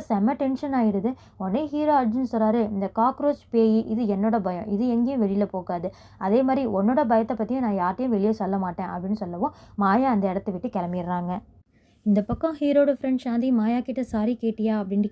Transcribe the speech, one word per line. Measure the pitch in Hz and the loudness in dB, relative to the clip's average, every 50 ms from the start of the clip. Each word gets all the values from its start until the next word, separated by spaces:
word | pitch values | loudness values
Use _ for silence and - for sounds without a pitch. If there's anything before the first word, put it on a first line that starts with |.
| - - | 0 0
செம்ம | 226 196 202 233 277 | 0 2 2 2 2
டென்ஷன் | 262 285 262 269 254 - 285 269 | 0 0 -2 -2 -2 -4 -2 0
ஆயிடுது. | 254 226 214 196 196 185 240 262 - - - - | 2 2 2 2 0 0 -2 -4 -6 -12 -18 -12
உடனே | - 185 190 185 262 311 | -8 -4 -2 -2 -2 -2
ஹீரோ | 294 285 294 302 302 294 277 254 | -2 -2 0 2 2 4 4 2
அர்ஜுன் | 220 214 262 262 226 | 2 0 0 -2 -2
சொல்றாரு, | - 226 220 214 220 240 220 214 | 0 2 2 2 4 2 2 0
"இந்த | 214 196 196 190 - | -2 -2 -4 -2 0
காக்ரோச் | 220 226 254 262 - 285 294 285 - - _ | 0 0 0 0 0 0 0 0 -2 -4 _
பேய் | - 226 226 220 220 220 226 | 2 4 4 4 4 2 2
இது | - 220 226 247 | 0 -2 -2 0
என்னோட | 202 202 190 208 220 214 226 | 0 0 0 2 2 0 0
பயம், | 180 185 180 170 - | 0 -2 -4 -6 -4
இது | - 202 196 247 | -4 -2 -2 0
எங்கேயும் | 254 233 233 240 254 277 254 | 0 0 0 0 0 0 0
வெளியில | 214 196 196 202 202 | 0 0 2 0 0
போகாது. | 190 - 185 175 - 180 175 165 180 - - - - - | -2 -2 -6 -6 -4 -4 -4 -4 -6 -8 -12 -20 -20 -10
அதே | - 196 190 208 254 269 | -6 -2 2 2 2 2
மாதிரி | 262 262 269 269 | 2 2 0 0
உன்னோட | 226 202 190 196 220 254 302 294 | 0 0 0 2 2 2 2 2
பயத்தை | 220 233 220 226 226 - | 4 2 2 2 0 -2
பத்தியும் | 214 220 220 247 269 254 220 202 | -4 -4 -2 -2 -2 -2 -2 0
நான் | |
யார்கிட்டயும் | 190 175 180 190 - 254 262 | 0 0 -2 -2 -2 -2 0
வெளியே | 226 196 196 220 | 0 2 2 2
சொல்ல | 220 220 202 185 196 | 0 0 -2 -2 -2
மாட்டேன்" | 196 190 180 175 - 185 | -2 -2 -4 -6 -6 -8
அப்படின்னு | 180 180 180 175 190 214 214 202 | -8 -8 -6 -4 -4 -4 -4 -4
சொல்லவும் | 175 175 175 226 302 - - - - - | -6 -6 -4 -4 -4 -6 -8 -18 -12 -4
மாயா | - 202 190 196 240 262 262 | 0 2 4 4 4 4 2
அந்த | 233 202 190 190 | 2 2 0 0
இடத்த | 180 196 - - | -2 -2 -4 -4
விட்டு | 185 185 - | -6 -6 -6
கிளம்பிடுறாங்க. | 247 - 190 175 175 175 180 170 170 180 180 175 175 180 - - - - - - _ _ _ _ _ _ _ - | -6 -4 -4 -4 -4 -4 -4 -4 -4 -4 -4 -4 -4 -6 -6 -8 -12 -20 -20 -20 _ _ _ _ _ _ _ 0
இந்த | 214 202 214 | 2 2 2
பக்கம் | 208 - 240 - - 320 311 285 | 2 0 -2 -2 -2 -4 -2 0
ஹீரோட | 294 285 285 285 285 277 269 | 0 2 4 4 4 4 2
ஃப்ரெண்ட் | - - 262 262 | 0 -2 -2 -2
சாந்தி | 254 - 254 233 240 233 262 | -2 -2 -2 -2 0 0 2
மாயா | 254 226 214 226 240 247 | 2 2 2 2 0 0
கிட்ட | 240 - 240 269 247 | -2 -4 -4 -6 -4
"சாரி | - - 214 214 226 247 240 | -4 -2 -2 0 0 -2 -2
கேட்டியா?" | 233 226 220 - 214 226 214 214 | -2 -4 -2 -2 0 0 0 -2
அப்படின்ட்டு | 202 196 202 202 208 214 | -2 -2 0 0 0 0